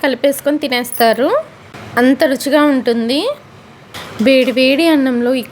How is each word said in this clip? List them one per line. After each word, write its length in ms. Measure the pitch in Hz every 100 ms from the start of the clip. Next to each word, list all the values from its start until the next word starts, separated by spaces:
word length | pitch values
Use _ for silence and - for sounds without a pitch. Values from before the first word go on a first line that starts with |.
కలిపేసుకొని 560 | 285 247 285 269 285 294
తినేస్తారు, 640 | 285 247 240 - 233 220 294 554 640 - - - - 240
అంత 240 | 254 277 311
రుచిగా 280 | 269 277 294 294
ఉంటుంది. 480 | 262 233 233 226 277 466 587 - - - - - - - - 214
వేడి 260 | 262 254 240
వేడి 260 | 262 277 330
అన్నంలో 380 | 302 262 240 240 262
ఈ 20 | 214